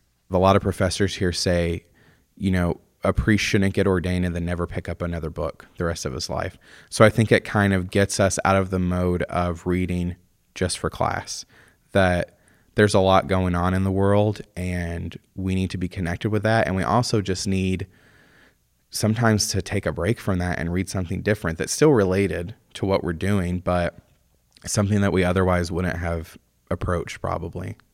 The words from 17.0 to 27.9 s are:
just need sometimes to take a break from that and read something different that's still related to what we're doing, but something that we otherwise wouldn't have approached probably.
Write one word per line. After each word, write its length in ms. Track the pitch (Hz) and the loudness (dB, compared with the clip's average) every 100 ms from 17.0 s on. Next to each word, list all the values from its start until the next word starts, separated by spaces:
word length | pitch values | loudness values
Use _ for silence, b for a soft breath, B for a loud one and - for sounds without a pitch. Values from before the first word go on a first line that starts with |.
| 120 110 | 0 0
just 260 | 95 92 98 | -2 -4 -2
need 400 | 95 92 92 95 b b b b b b b _ _ _ | 0 0 -2 -6 b b b b b b b _ _ _
sometimes 580 | - 107 110 117 107 - | -2 0 2 2 2 2
to 140 | 98 | -2
take 240 | - 101 - | -4 -4 -4
a 60 | |
break 280 | 73 87 117 | -2 -2 -2
from 180 | - 92 | -2 -2
that 200 | 87 - | 0 -2
and 140 | 85 | -2
read 160 | 87 92 | -2 -2
something 340 | 98 87 92 | -4 -4 -4
different 360 | 87 110 85 80 | -2 -2 -2 -4
that's 160 | - | -4
still 180 | - 151 | 2 4
related 640 | 127 95 95 98 85 87 - _ | 6 4 2 0 -2 -8 -12 _
to 120 | - 98 | -6 -2
what 180 | 95 | 0
we're 80 | 78 | 0
doing, 480 | 80 92 101 87 87 | -2 -2 0 0 -2
but 380 | 90 90 85 - - _ _ _ _ _ - | -2 0 -2 -6 -16 _ _ _ _ _ -4
something 360 | - 101 104 | 0 2 2
that 100 | 101 | 2
we 140 | 90 90 | 2 2
otherwise 460 | 92 92 90 87 | 2 2 2 0
wouldn't 260 | 87 90 82 | -2 -4 -4
have 400 | 85 82 80 - - _ _ | -4 -6 -8 -16 -20 _ _
approached 480 | - - 87 - - | -6 -2 -4 -4 -8
probably. 560 | 90 87 87 92 98 101 _ | -6 -6 -6 -10 -10 -12 _